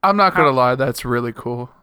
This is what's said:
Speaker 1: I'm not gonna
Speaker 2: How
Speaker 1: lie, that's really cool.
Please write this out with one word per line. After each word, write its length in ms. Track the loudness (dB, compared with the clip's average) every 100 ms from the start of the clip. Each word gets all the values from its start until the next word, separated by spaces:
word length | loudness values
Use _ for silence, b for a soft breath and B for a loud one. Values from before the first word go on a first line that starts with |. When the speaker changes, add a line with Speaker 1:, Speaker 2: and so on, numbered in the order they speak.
Speaker 1:
I'm 120 | 0 2
not 180 | 2 4
gonna 140 | 2
Speaker 2:
How 60 | 4
Speaker 1:
lie, 200 | 2 2
that's 280 | -2 -4 -4
really 280 | -4 -4
cool. 380 | -8 -10 -10 -12 _